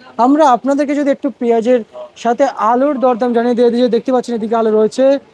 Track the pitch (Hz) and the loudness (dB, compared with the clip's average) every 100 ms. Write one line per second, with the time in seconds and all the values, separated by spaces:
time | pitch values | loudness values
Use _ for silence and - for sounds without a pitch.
0 | - - 240 294 302 240 262 277 277 294 | -12 -2 2 4 4 2 0 -2 -2 -2
1 | 277 269 285 220 240 226 226 247 214 - | -2 -2 -4 -4 -2 0 2 0 -2 -16
2 | - - 233 240 277 - 208 247 277 269 | -20 -6 -2 0 0 0 0 0 0 0
3 | 254 240 247 240 240 240 240 233 247 233 | -2 0 -2 0 0 2 2 2 0 0
4 | - 254 240 233 214 226 226 214 214 233 | -2 -2 -2 -6 -4 -2 0 0 0 0
5 | 269 277 - | 0 0 -4